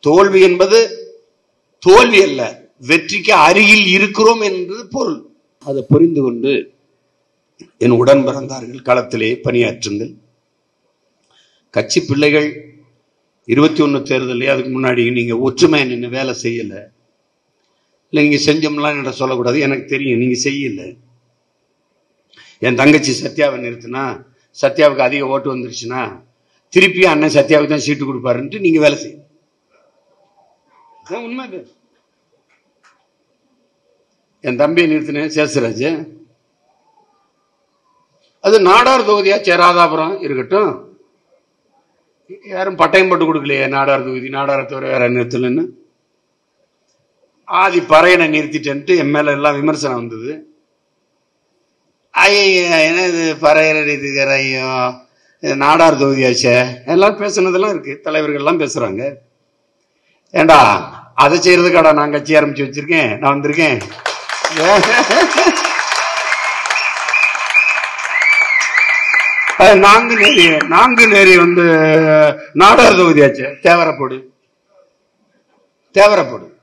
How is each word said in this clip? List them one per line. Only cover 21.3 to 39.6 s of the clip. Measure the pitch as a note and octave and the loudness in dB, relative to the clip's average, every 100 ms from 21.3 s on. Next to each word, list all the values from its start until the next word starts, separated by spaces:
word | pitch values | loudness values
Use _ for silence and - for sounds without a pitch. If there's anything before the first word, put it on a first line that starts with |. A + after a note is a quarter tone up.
| _ _ _ _ _ _ _ _ _ _ _ - _ | _ _ _ _ _ _ _ _ _ _ _ -20 _
என் | A#2+ B2 | -4 0
தங்கச்சி | C#3 D3+ C3 B2 | 2 2 0 -6
சத்யாவை | - - C#3+ B2+ | -8 -2 -2 -2
நிறுத்தினா, | A#2+ A#2+ A#2 B2+ C3+ F#2+ - _ _ - | -10 -14 -12 -10 -8 -10 -18 _ _ -4
சத்யாவுக்கு | - - D3+ C3+ B2+ | -4 2 0 2 -2
அதிக | C#3 C3+ | -2 -4
ஓட்டு | C3+ C#3 | -6 -6
வந்துருச்சுன்னா, | B2+ A#2+ A2+ A#2 B2+ A2+ F#2 _ _ _ _ _ | -8 -10 -12 -12 -10 -10 -12 _ _ _ _ _
திருப்பி | F3+ F#3 F3+ F#3 | 0 0 2 0
அண்ணன் | D3+ D3+ D3 | 2 0 0
சத்யாவுக்கு | C#3 D3+ D3 | 2 2 2
தான் | D3+ C3+ | -2 -4
சீட்டு | C#3 C#3 | -6 -6
கொடுப்பாருன்ட்டு | B2+ B2+ A#2+ C#3+ G#3 | -6 -4 -4 -4 -4
நீங்க | F#3+ D#3+ | -2 2
வேலை | D3+ C#3 | 2 0
செய்யணும். | - - _ _ _ _ _ _ _ _ _ _ _ _ _ _ _ _ _ _ | -10 -20 _ _ _ _ _ _ _ _ _ _ _ _ _ _ _ _ _ _
அதான் | _ G#3+ A#3 | _ -14 -12
உண்மை. | B3 B3+ | -14 -14
இது | F#3 - _ _ _ _ _ _ _ _ _ _ _ _ _ _ _ _ _ _ _ _ _ _ _ _ _ _ _ | -18 -20 _ _ _ _ _ _ _ _ _ _ _ _ _ _ _ _ _ _ _ _ _ _ _ _ _ _ _
என் | C#3 B2 | -8 -2
தம்பியை | D3 E3+ E3+ | 0 2 0
நிறுத்தினேன் | D#3 D3 D3 D3+ D3+ | 0 -4 -8 -6 -4
சேசுராஜ், | D3+ C#3 A#2 A2 C#3 D#3+ D#3 - _ _ _ _ _ _ _ _ _ C6+ C6+ C6+ C6+ _ _ _ _ _ _ _ _ _ | -2 -2 -4 -4 -6 -6 -10 -20 _ _ _ _ _ _ _ _ _ _ _ _ _ _ _ _ _ _ _ _ _ _
அது | G3 G#3+ F3+ | 4 4 6
நாடார் | G#3 B3 C4 G#3 | 4 4 2 2
தொகுதியா, | G#3 F#3+ G3 | 0 2 0
சரி, | G3+ E3+ | 0 2